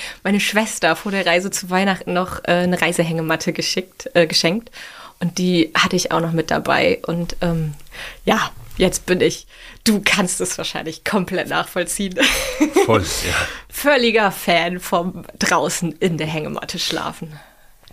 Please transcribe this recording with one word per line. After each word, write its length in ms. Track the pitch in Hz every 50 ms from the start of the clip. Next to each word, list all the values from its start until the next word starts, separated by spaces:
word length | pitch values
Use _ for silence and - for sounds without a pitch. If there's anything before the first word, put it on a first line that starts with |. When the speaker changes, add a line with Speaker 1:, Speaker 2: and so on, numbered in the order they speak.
| - - - - -
Speaker 1:
meine 160 | 185 202 202
Schwester 560 | - - 202 214 220 214 - - 185 165 165
vor 160 | - - 208
der 160 | 196 196 180
Reise 240 | 180 170 180 185 196
zu 180 | - - - 180
Weihnachten 440 | 185 185 196 196 185 - - - 175
noch, 260 | 175 185 - - - -
äh, 80 | - 175
eine 280 | 175 180 180 180 -
Reisehängematte 720 | 165 160 175 - 165 165 165 165 160 156 160 160 - 185 165
geschickt, 560 | - 165 - - 185 180 - - - - - -
äh, 100 | 175 170
geschenkt. 460 | 160 - - - 165 185 233 - - - - - - - - - - - _
Und 180 | 175 170 -
die 340 | - 180 180 180 170 156 - -
hatte 200 | - - 180 -
ich 160 | 175 - -
auch 100 | - 165
noch 100 | 165 165
mit 180 | 165 165 156 -
dabei. 520 | 160 156 - - 135 131 160 170 - - -
Und, 320 | - 170 170 170 - - -
ähm, 340 | 180 170 170 160 156 151 147 - - - - - - - - - -
ja, 260 | - 208 214 - - - - - - -
jetzt 280 | - 180 185 - - -
bin 160 | 277 277 -
ich, 240 | 123 165 - - - - - - - - - - -
du 180 | 220 214 196 -
kannst 380 | - - 208 185 180 - -
es 160 | - - -
wahrscheinlich 460 | - 165 - - - - 160 160 - -
komplett 440 | - - 202 175 170 190 170 -
nachvollziehen. 680 | - 139 165 165 - - 180 175 175 - - 202 190 185 247 269 269 - - - - - - 302 302 - 381 381
Speaker 2:
Voll, 160 | - 110 104
ja. 320 | 85 - - - - 90 85 - -
Speaker 1:
<laughs> 240 | - - - - -
Völliger 640 | - - - 285 294 262 240 233 208 220 214 190
Fan 480 | - - - 202 175 165 165 175 180 180
vom 460 | - - 202 175 175 185 143 170 - - -
draußen 540 | - - - 185 160 143 165 - - 175 160
in 260 | - - - 185 170
der 100 | 151 156
Hängematte 520 | 156 160 156 151 147 147 - - - - 175
schlafen. 540 | - - - - - - 170 - 175 156 151 147 - - - - - - - - _ -